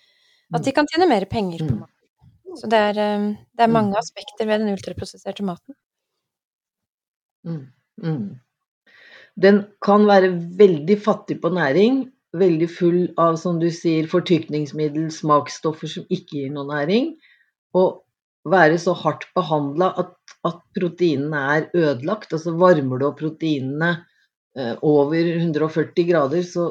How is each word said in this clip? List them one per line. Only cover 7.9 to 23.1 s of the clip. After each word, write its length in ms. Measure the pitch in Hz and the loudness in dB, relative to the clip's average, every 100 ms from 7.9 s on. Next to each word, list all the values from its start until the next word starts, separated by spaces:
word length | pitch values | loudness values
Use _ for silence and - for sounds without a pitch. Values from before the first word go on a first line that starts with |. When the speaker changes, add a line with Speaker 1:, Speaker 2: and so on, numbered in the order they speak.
| - | -10
Speaker 2:
mm. 420 | 165 147 104 127 _ _ _ _ _ _ - - - - | -6 -6 -8 -12 _ _ _ _ _ _ -20 -20 -20 2
Den 260 | 190 202 202 - | 4 4 0 -4
kan 260 | 202 208 208 | 2 4 6
være 260 | 196 185 175 170 185 | 6 4 0 -2 4
veldig 400 | 196 151 156 202 | 6 4 0 0
fattig 380 | 220 208 - - | 0 -2 -4 -4
på 100 | 170 | -2
næring, 520 | 180 143 156 226 269 247 _ _ | 0 2 4 4 2 -4 _ _
veldig 360 | 170 190 160 170 | 0 2 2 -2
full 300 | - 175 175 170 165 | 0 2 2 0 0
av, 200 | 165 160 | 0 0
som 220 | 180 165 | -2 -2
du 80 | 170 | -2
sier, 360 | 165 170 160 160 | -2 -2 0 0
fortykningsmiddel, 1040 | 180 170 160 - 151 143 151 151 151 156 | 0 2 0 0 -6 -4 -4 -4 -2 -6
smaksstoffer 760 | - 156 147 135 - 160 151 156 | -4 2 2 0 -6 -6 -6 -10
som 160 | - - | -10 -6
ikke 360 | 185 - 143 | -6 -6 -10
gir 100 | 135 | -8
noe 160 | 143 139 | -8 -6
næring, 460 | 147 147 226 311 - _ _ _ _ _ | -4 0 0 0 -8 _ _ _ _ _
og 280 | 185 185 - _ _ _ _ 151 | 2 2 0 _ _ _ _ 2
være 320 | 185 156 165 | 4 6 4
så 160 | 185 | 0
hardt 320 | 165 156 - - | -2 -4 -6 -6
behandlet 640 | 185 160 151 139 147 185 180 | -4 -2 -2 -2 -2 -2 -2
at, 140 | 180 _ _ - | -8 _ _ -8
at 160 | 175 175 _ | -8 -8 _
proteinene 640 | 190 175 170 175 135 151 147 135 | -6 -4 0 0 0 -2 -4 0
er 160 | 156 147 | -2 0
ødelagt. 580 | 175 151 123 156 214 - | 0 0 0 -4 -8 -6
Altså, 220 | 160 170 165 | -8 -4 4
varmer 420 | 185 156 131 127 | 6 6 2 -2
du 80 | |
opp 120 | 143 | -2